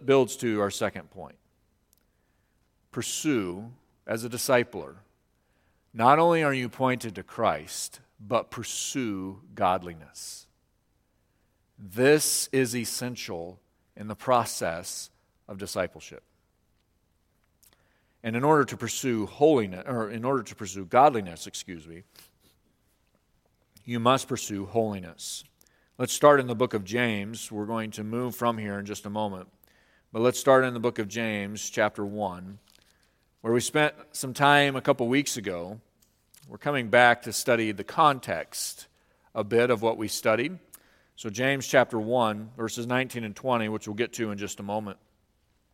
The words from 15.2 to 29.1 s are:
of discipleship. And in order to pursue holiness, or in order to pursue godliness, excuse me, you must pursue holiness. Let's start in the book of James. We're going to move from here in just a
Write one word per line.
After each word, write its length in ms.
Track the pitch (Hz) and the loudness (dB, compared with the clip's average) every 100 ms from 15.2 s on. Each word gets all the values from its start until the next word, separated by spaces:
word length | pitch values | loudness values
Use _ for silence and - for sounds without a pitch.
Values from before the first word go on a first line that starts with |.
| _ _ - | _ _ -18
of 100 | 98 | -12
discipleship. 640 | 95 107 87 80 - 64 _ _ _ _ _ _ _ _ _ _ _ _ _ _ _ _ _ _ _ _ | -8 -4 -4 -6 -20 -20 _ _ _ _ _ _ _ _ _ _ _ _ _ _ _ _ _ _ _ _
And 120 | 113 | -6
in 80 | 113 | -2
order 220 | 143 156 | 4 4
to 120 | 127 - | 4 -2
pursue 500 | 113 - 135 113 98 | -6 -4 -2 -2 -2
holiness, 580 | - 151 139 101 90 - | 4 4 6 2 -6 -6
or 240 | 123 107 | -6 -4
in 140 | 113 | -6
order 180 | 123 135 | -4 -4
to 120 | 107 | -4
pursue 300 | - 101 95 | -12 -12 -10
godliness, 600 | 90 120 147 120 92 82 101 | 0 6 6 6 -6 -10 -14
excuse 400 | - - 85 78 | -14 -12 -14 -14
me, 160 | 82 - _ - _ _ _ _ _ _ _ _ _ _ _ _ _ _ _ | -20 -20 _ -20 _ _ _ _ _ _ _ _ _ _ _ _ _ _ _
you 160 | - 120 | -6 0
must 260 | 117 131 - | 4 4 2
pursue 380 | 120 - 101 95 | -6 -4 -6 -4
holiness. 800 | 113 110 98 90 82 - - - _ _ _ _ - | -2 -2 -4 -10 -14 -12 -12 -16 _ _ _ _ -6
Let's 140 | 123 | -4
start 280 | - 147 143 | 6 8 8
in 80 | 127 | 4
the 60 | |
book 200 | 113 123 | 0 0
of 100 | 107 | 0
James. 640 | 92 117 123 104 101 113 - | -4 0 0 0 -6 -10 -10
We're 140 | 107 | -8
going 280 | 104 113 110 | -6 -6 -6
to 120 | 107 | -8
move 300 | 107 117 123 | -8 -6 -6
from 240 | 104 120 113 | -2 -2 -2
here 200 | 104 101 | -4 -8
in 80 | 101 | -8
just 200 | 101 | -10
a 40 | 104 | -8